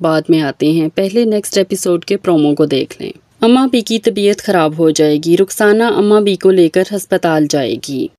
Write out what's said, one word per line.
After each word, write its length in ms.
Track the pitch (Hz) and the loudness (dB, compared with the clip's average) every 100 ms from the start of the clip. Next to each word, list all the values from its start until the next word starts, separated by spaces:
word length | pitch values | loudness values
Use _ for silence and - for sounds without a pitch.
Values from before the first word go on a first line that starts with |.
बाद 240 | 170 156 156 | -2 -2 0
में 100 | 160 | 0
आते 300 | 143 - 147 | 0 -2 0
हैं। 160 | 165 156 | 0 -2
पहले 360 | - 196 220 233 | -2 -2 0 0
नेक्स्ट 320 | 214 - 196 | -2 -2 -2
एपिसोड 460 | 185 196 190 175 | -2 -4 -2 -2
के 120 | - 202 | -2 -4
प्रोमो 360 | 185 165 147 | 0 0 2
को 120 | 147 151 | 0 0
देख 300 | 135 135 - | -2 -4 -10
लें। 100 | - - _ _ | -14 -16 _ _
अम्मा 220 | 226 254 269 | 2 4 2
बी 140 | 247 | 0
की 160 | 214 220 | -2 -2
तबीयत 420 | 226 202 202 208 | -2 0 0 0
खराब 340 | - 185 156 156 | -2 0 0 0
हो 140 | 160 | 0
जाएगी, 440 | 151 151 151 160 175 | 2 2 0 0 0
रुखसाना 520 | 190 - 208 214 233 | 0 0 2 2 2
अम्मा 300 | 202 208 214 | 0 2 2
बी 160 | 202 180 | 2 2
को 160 | 190 | 2
लेकर 420 | 190 165 185 185 | 4 2 2 -2
अस्पताल 540 | 202 - 190 170 156 147 | -6 -4 -2 0 0 0
जाएगी। 600 | 147 120 117 - 131 - | -2 -2 -6 -8 -8 -8